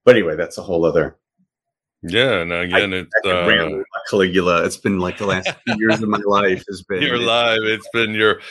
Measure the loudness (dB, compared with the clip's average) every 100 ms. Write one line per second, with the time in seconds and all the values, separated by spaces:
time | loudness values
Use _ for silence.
0 | 4 4 4 -2 -6 -8 -4 0 2 2
1 | -2 -6 _ _ _ _ _ _ _ _
2 | -4 0 2 0 -2 -4 -2 0 0 -2
3 | -4 -2 0 0 2 2 0 -4 -8 -12
4 | -2 2 2 2 2 2 0 -2 -4 -2
5 | -2 -4 -2 -2 -2 -6 -6 -2 0 0
6 | 0 -2 0 2 2 -2 -6 -14 -8 -4
7 | -2 -2 0 0 2 0 0 -4 -4 -2
8 | -2 2 2 2 -6